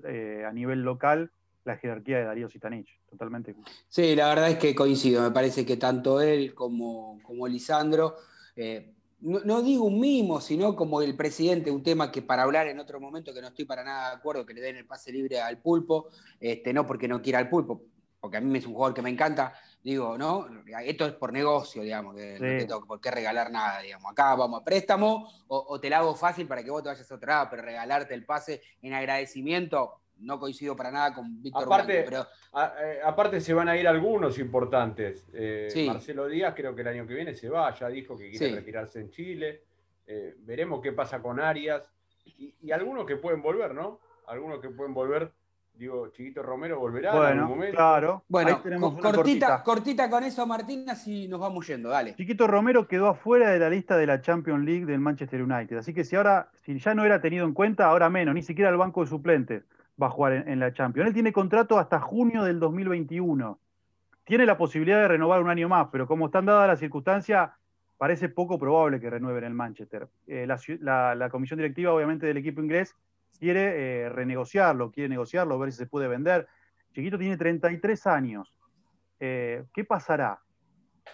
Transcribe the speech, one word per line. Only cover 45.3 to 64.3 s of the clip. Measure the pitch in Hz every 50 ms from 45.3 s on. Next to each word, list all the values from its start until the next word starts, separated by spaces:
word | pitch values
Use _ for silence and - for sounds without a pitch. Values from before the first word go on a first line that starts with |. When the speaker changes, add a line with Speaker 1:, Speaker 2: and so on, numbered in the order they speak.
| - _ _ _ _ _ _ _ _
Speaker 3:
Digo, | _ 120 127 127 123 120 104
Chiquito | - - 123 135 135 143 131
Romero | 123 127 127 151 170 165 139
volverá | 127 120 117 123 143 185
en | 214 156
Speaker 1:
Bueno, | 151 143 135 139 147
Speaker 3:
algún | - 127 147
momento. | 180 202 190
Speaker 1:
claro. | 165 165 160 156 151 143 160 185 190 - _
Speaker 2:
Bueno, | 175 180 170 160 180
Speaker 1:
Ahí | 180 -
tenemos | 185 175 180 175 165 143
Speaker 2:
co-, | -
Speaker 1:
una | - 214 208
Speaker 2:
cortita, | 185 - 277 285 - 277
Speaker 1:
cortita. | 254 - - -
Speaker 2:
cortita | 226 226 220 214 285 277 226 262 240
con | 226 240 254
eso, | 269 254 247 240
Martín, | 233 226 226 226 202 277 262 262 262
así | 240 214 - 214 208 202 196 185
nos | 185 175
vamos | 180 196 190 175 165
yendo, | 165 147 123 117 -
dale. | - 139 123 113 98
Speaker 1:
Chiquito | - 185 175 233 196 240
Romero | 220 208 202 214 240 254 247 214 -
quedó | 190 180 196 208
afuera | 185 139 - 214 240 247 240 214
de | 190 175
la | 165 160
lista | 170 196 185 - 196 170
de | 156
la | 147 139 131 127
Champions | - 170 170 156 165 156 143 143
League | 147 170 180 175
del | 151 143 135
Manchester | 139 147 151 139 151 127 131 127 127
United. | 127 127 123 113 104 117
Así | 113 110 139 160
que | 170 165
si | - -
ahora, | 190 202 202 196 190 - - _ _ _
si | - 143 135
ya | 127 214 214
no | 214 214
era | 208 208 190
tenido | - 165 165 180 175
en | 165 143
cuenta, | 160 196 214 220 - 202 165
ahora | 160 180 170 165
menos, | 180 190 180 - 170
ni | 180 160
siquiera | - 170 151 202 196
el | 180 180
banco | 185 185 170 185 170
de | 135
suplentes | 143 156 143 175 170 147 127 - 117 104 - _ _ _ _ _ _ -
va | 143
a | 127
jugar | - - 143 135 131
en, | 131 131 -
en | 139 131
la | 127 127 123
Champions. | - 139 123 120 135 175 214
Él | 214
tiene | 220 233 220
contrato | 202 202 196 185 175 220 233 214 226 208
hasta | 262 - - 156
junio | 131 - 202 226 247 233 226 226 208
del | 185 175 170
dos | 165 160 156
mil | 185 196 185
veintiuno. | 180 175 160 139 165 175 180 175 156 139 123 110 98 - _ _ _ _ _ _ _ _ _ _ _ _ _
Tiene | -